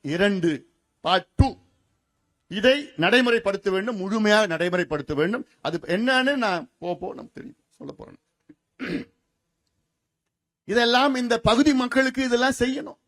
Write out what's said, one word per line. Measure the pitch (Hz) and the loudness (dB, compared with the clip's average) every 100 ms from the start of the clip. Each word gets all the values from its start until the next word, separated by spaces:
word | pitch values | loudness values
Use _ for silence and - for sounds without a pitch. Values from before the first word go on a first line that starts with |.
| 139 | -6
இரண்டு, | 165 202 196 165 143 _ _ _ _ | 0 0 2 -2 -2 _ _ _ _
பார்ட் | - 185 - - | 0 0 0 0
டூ, | 262 - _ _ _ _ _ _ _ _ _ | 0 0 _ _ _ _ _ _ _ _ _
இதை | 190 240 277 294 - | 2 2 2 -2 -4
நடைமுறைப்படுத்த | 170 240 247 233 196 196 196 | 2 2 2 0 0 -4 -2
வேண்டும், | 190 220 214 | -2 -2 -6
முழுமையாக | 190 220 208 208 208 | -4 0 2 4 2
நடைமுறைப்படுத்த | 160 175 180 175 151 135 143 | 0 0 -2 -2 -6 -4 -2
வேண்டும். | 170 247 - _ | -2 -2 -8 _
அது | - 170 - | -6 -6 -4
என்னன்னு | 180 247 254 262 285 | -2 2 2 2 0
நான் | 220 175 - _ | -2 -4 -8 _
போ-, | 175 175 | -8 -6
போ-, | 180 | -8
நமக்கு | - - - | -12 -16 -18
தெரியும், | - - _ _ | -18 -20 _ _
சொல்ல | 143 | -18
போறேன். | - - - _ _ _ - _ _ 269 - - _ _ _ _ _ _ _ _ _ _ _ _ _ _ _ - | -16 -20 -20 _ _ _ -20 _ _ -8 -8 -10 _ _ _ _ _ _ _ _ _ _ _ _ _ _ _ -2
இதெல்லாம் | 226 240 247 285 | 2 4 4 2
இந்த | 254 240 233 226 | 0 0 0 2
பகுதி | 233 302 262 | 4 4 4
மக்களுக்கு | 247 262 262 254 262 | 2 2 0 0 0
இதெல்லாம் | 240 262 262 | 2 0 0
செய்யணும். | 247 277 302 - | -2 -2 -10 -18